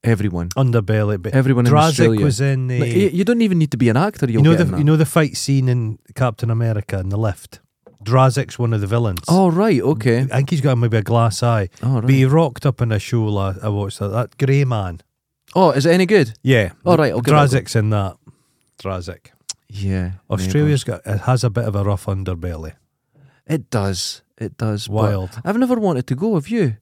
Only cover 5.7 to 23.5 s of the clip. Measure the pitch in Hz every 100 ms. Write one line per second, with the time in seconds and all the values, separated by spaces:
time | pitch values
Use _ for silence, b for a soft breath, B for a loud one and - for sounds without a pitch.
5.7 | 123 110 110 _ - 127 107 117 113 117
6.7 | 104 - 98 95 104 110 - - - _
7.7 | _ _ _ 104 127 131 139 - - 117
8.7 | 110 101 117 117 87 - 180 185 170 220
9.7 | 139 104 113 117 117 131 127 139 160 143
10.7 | 123 117 110 104 117 113 95 120 113 95
11.7 | _ 120 131 120 135 131 156 160 120 143
12.7 | - 117 107 - 117 107 101 98 95 107
13.7 | 104 98 - 101 107 117 - 135 139 135
14.7 | 113 95 85 _ _ _ _ _ 175 180
15.7 | 135 151 175 185 208 120 - 131 123 92
16.7 | - - 165 143 107 123 151 143 131 -
17.7 | 117 107 104 98 - - _ _ _ _
18.7 | _ 98 92 87 - _ _ - - _
19.7 | 101 98 95 90 92 _ 92 92 147 151
20.7 | 143 - 107 - 101 - 127 120 107 113
21.7 | 101 101 101 - 95 92 85 90 80 80
22.7 | - _ _ _ b b b -